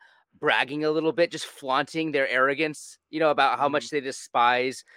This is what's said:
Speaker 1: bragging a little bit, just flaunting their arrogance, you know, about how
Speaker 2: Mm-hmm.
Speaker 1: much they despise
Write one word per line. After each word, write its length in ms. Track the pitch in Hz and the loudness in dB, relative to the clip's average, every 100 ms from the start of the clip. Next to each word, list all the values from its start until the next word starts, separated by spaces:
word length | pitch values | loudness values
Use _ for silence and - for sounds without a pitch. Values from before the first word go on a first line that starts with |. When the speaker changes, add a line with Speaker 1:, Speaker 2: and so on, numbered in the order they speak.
| _ _ _ - | _ _ _ -4
Speaker 1:
bragging 460 | 147 110 127 147 | 0 2 0 -2
a 60 | 151 | -2
little 220 | 156 160 | 0 0
bit, 180 | 160 170 | 0 0
just 160 | 151 - | -2 -12
flaunting 680 | - 135 135 143 160 160 | -12 -2 -2 -2 -4 -4
their 160 | 143 135 | -2 0
arrogance, 680 | 123 135 139 156 147 - - _ | 2 2 2 -4 -6 -16 -20 _
you 120 | 156 | 0
know, 100 | 156 | 2
about 280 | 143 135 123 | 4 2 2
how 80 | 143 | 0
Speaker 2:
Mm-hmm. 60 | |
Speaker 1:
much 180 | 143 120 | 0 -2
they 100 | 147 | -6
despise 840 | 135 - - 123 120 123 127 120 - | -6 -10 -4 2 4 4 0 -6 -16